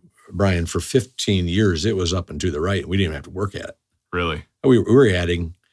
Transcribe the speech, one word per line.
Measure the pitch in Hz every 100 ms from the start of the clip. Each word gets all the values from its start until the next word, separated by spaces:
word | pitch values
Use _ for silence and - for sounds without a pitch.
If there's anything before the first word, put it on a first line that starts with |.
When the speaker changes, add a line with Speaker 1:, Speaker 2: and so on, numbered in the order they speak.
| _ _ -
Speaker 1:
Brian, | 87 101 87 85
for | 87
fifteen | - 131 - - - 95 85
years, | 92 104 82 101
it | 98
was | 85
up | 90 82
and | 76
to | 90
the | 73
right. | 87 101 -
We | 98
didn't | 87
even | 76
have |
to | 69
work | 82 101 -
at | -
it. | - _ _ _
Speaker 2:
Really? | 87 85 76 - _
Speaker 1:
We, | 139 120
we | 92
were | 123 120
adding, | 90 87 87 85 87 _